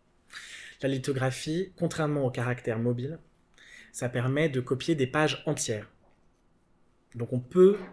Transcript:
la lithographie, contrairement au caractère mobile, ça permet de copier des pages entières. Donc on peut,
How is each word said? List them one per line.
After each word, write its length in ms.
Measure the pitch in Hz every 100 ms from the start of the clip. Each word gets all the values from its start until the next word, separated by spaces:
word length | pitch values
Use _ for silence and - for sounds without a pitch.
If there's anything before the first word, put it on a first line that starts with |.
| _ _ _ - - - - -
la 80 | 135
lithographie, 800 | 135 131 135 131 127 - 160 185 -
contrairement 480 | 170 - 151 147 131
au 60 |
caractère 480 | 127 123 123 - 113
mobile, 400 | 120 120 131 165 - _ _ _ - - -
ça 180 | - 123
permet 400 | 123 123 135 160
de 100 | 131
copier 360 | 123 127 - 160
des 120 | 127
pages 360 | 151 156 151 -
entières. 440 | 147 - 107 107 _ _ _ _ _ _ _ _ _ _ _ _
Donc 180 | 120 117
on 80 | 127
peut, 380 | 123 180 185 202 -